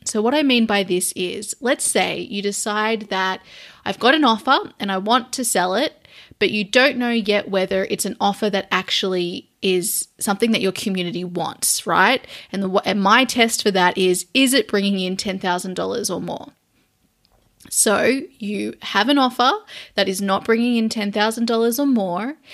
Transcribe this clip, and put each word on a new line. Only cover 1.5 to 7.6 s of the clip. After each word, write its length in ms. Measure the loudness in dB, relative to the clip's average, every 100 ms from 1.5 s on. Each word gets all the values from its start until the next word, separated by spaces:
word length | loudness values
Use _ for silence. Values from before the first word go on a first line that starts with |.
| -6
let's 240 | -2 -2
say 360 | 0 0 0 -4
you 220 | -6 -6
decide 680 | -4 -4 -4 -2 0 -2 -4
that 320 | -2 -2 -4 -10 -20 -20 -12 -8
I've 140 | 0
got 160 | 4 4
an 80 |
offer 340 | 4 2 2 2 0 -8
and 120 | -4
I 60 | -4
want 360 | 2 2 0
to 120 | -6 -2
sell 300 | 0 2 0
it, 320 | -2 -4 -20 -20 -20 -2
but 100 | 0
you 140 | 0
don't 340 | 2 4 4 2
know 140 | -2
yet 380 | -2 0 0 0
whether 360 | -2